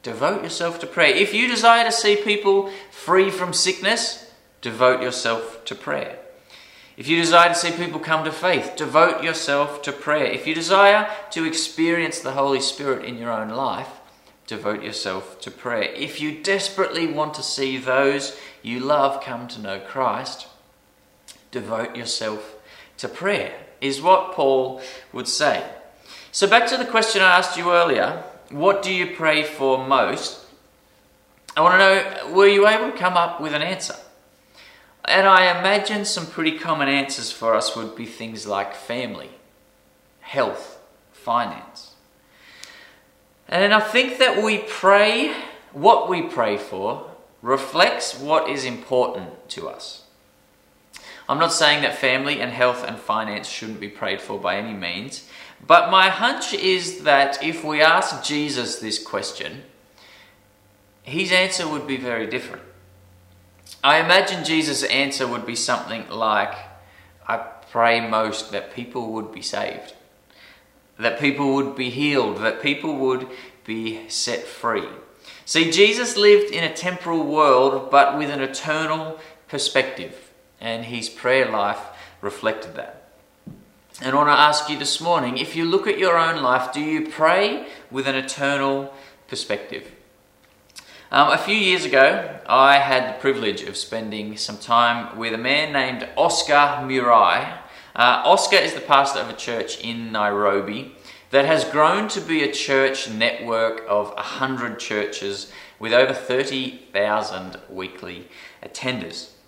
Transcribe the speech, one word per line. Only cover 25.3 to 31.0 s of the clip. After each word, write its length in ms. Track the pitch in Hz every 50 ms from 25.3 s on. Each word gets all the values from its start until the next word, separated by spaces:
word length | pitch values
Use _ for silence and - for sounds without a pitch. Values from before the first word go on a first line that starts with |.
| - - 151 143 120 - - - - - - - _ _ _ - - - - -
So 160 | - - 196
back 200 | 196 214 247 240
to 100 | 240 262
the 80 | 254 247
question 360 | - - 226 220 - - 196
I 160 | 190 185 180
asked 200 | 180 185 - -
you 140 | 170 170 175
earlier, 520 | 175 175 170 165 131 107 90 90 160 - - - - - - -
what 340 | 139 143 160 196 196 196 -
do 100 | 190 185
you 220 | 180 180 175 -
pray 280 | - 160 156 151 151 151
for 420 | 151 - - 135 135 131 131 131
most? 540 | 131 139 127 107 95 98 - - - - - - - - _ _ _ _ _ _ _ _ _